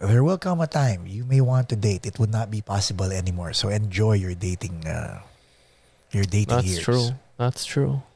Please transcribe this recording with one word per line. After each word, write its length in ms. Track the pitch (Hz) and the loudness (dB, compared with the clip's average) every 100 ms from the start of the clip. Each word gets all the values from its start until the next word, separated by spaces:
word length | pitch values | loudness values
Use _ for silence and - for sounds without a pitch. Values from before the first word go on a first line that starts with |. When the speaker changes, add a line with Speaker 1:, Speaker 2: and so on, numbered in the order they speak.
Speaker 1:
There 240 | 101 117 147 | 2 4 4
will 120 | 185 | 2
come 220 | 185 175 | 0 -2
a 80 | 160 | 0
time 400 | 156 135 95 90 | 2 0 0 -6
you 160 | 98 | -8
may 160 | 123 135 | 0 2
want 300 | 127 127 123 | 4 2 2
to 80 | 113 | 0
date. 280 | 107 95 - | 0 0 -4
It 140 | - | -2
would 120 | 113 | 0
not 180 | 110 110 | 0 -2
be 80 | 107 | -6
possible 540 | - 98 - 95 95 | -4 -2 -2 -2 -2
anymore. 400 | 95 92 87 85 | -2 -2 -4 -4
So 160 | 76 104 | -4 -2
enjoy 440 | 104 104 95 110 104 | 0 -2 2 4 4
your 160 | 92 87 | 0 -4
dating, 500 | 92 90 - 85 80 | -4 -4 -6 -8 -6
uh, 360 | 80 - - - - _ _ _ _ _ _ _ | -6 -8 -10 -18 -20 _ _ _ _ _ _ _
your 140 | 101 98 | -2 0
dating 280 | 101 104 120 | 2 2 2
Speaker 2:
That's 100 | 95 | 2
Speaker 1:
years. 160 | 87 | 0
Speaker 2:
true. 240 | 85 123 120 131 - - | 2 2 2 -2 -10 -4
That's 260 | 123 - | -2 -2
true. 400 | - - 139 139 - | -4 -2 0 -2 -6